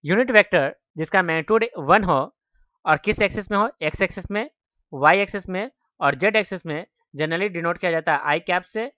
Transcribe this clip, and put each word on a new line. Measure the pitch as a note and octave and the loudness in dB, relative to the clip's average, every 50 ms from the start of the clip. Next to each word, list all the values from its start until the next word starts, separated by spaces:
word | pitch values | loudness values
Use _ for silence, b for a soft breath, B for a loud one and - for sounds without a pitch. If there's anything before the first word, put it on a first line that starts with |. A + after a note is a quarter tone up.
| - | -2
यूनिट | C#3+ F3+ A3 C4 A#3+ | 0 0 0 2 4
वेक्टर | A#3 G#3+ G3 - - D#3+ C3+ C#3+ - _ _ _ _ | 4 4 4 6 2 2 2 0 -4 _ _ _ _
जिसका | D#3 D#3+ - - F#3+ F3+ | -8 -6 0 0 0 2
मैग्नीट्यूड | E3+ D#3+ E3 D3+ - G#3+ A3+ A3 A#3+ - - C#3+ | 2 -2 -2 0 0 0 0 0 -2 -6 -8 2
वन | C#3 F3+ A3 G3+ | 4 4 4 4
हो | F3 D#3 C3 C#3+ - _ _ _ _ _ _ _ _ _ _ _ | 2 2 0 0 -4 _ _ _ _ _ _ _ _ _ _ _
और | D3 D#3 - - | 0 0 0 0
किस | G3+ G#3 G#3+ | -4 0 0
एक्सिस | G#3+ F#3+ - A3 G3 - | 0 -2 -2 -6 -6 -2
में | G#3 | 0
हो, | G3 G#3+ - - _ | 0 0 -2 -4 _
एक्स | D#3+ D#3 - - | -6 -6 -2 -2
एक्सिस | G3 F3+ - G3 E3+ - | -4 -4 -4 -12 -12 -6
में, | G3 G#3 A#3+ D4+ _ _ _ _ _ _ _ _ - | -6 -6 -6 -8 _ _ _ _ _ _ _ _ -6
वाई | C3+ C#3 D3+ F3 G3 | 2 4 4 4 4
एक्सिस | G3+ F#3+ - G3+ F#3 F#3+ | 0 -4 -6 -10 -8 -6
में | F#3 F#3 G#3+ C#4 _ _ _ _ _ _ | -6 -6 -6 -8 _ _ _ _ _ _
और | F3 C#3 C#3 | 0 0 0
जेड | C3 F3 G#3+ G#3+ | 2 0 2 2
एक्सिस | A3 G3 - G3 F3 - | 0 -2 -2 -8 -10 -8
में, | E3 D3 D#3 G3+ _ _ _ _ _ - | -8 -8 -8 -10 _ _ _ _ _ -6
generally | C#3 D#3 D#3 E3 F3 G3 G#3 | -6 -4 -4 -2 -4 -4 -4
डिनोट | F3+ E3+ E3 E3+ F3 | -4 -4 -4 -4 -4
किया | E3+ - F3 | -2 -2 -2
जाता | E3 D#3+ D#3+ E3+ D3+ | -2 0 0 0 -2
है | C#3+ C#3 | 0 0
आई | D3 D3 E3+ | 0 -2 -2
कैप | E3+ - F3 F3+ F3+ | 0 -2 -4 -4 -4
से | _ - A3 A3+ C4+ _ | _ -8 -8 -8 -8 _